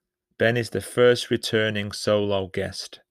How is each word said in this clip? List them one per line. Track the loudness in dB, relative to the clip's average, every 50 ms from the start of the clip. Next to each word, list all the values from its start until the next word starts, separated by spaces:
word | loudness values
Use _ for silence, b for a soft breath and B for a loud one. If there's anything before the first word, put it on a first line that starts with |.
| _ _ _ _ _ _ _
Ben | 0 0 2 2
is | 0 -2 -4
the | -4 -6
first | -6 -4 2 4 6 6 6 4 2 -2
returning | -2 -2 -2 0 0 0 0 0 -2 -4 -6 -6 -8
solo | -4 0 2 2 2 2 0 0 -2 -2 -4
guest. | -4 -6 -6 -6 -6 -10 -14 -14 -16 -20 _ _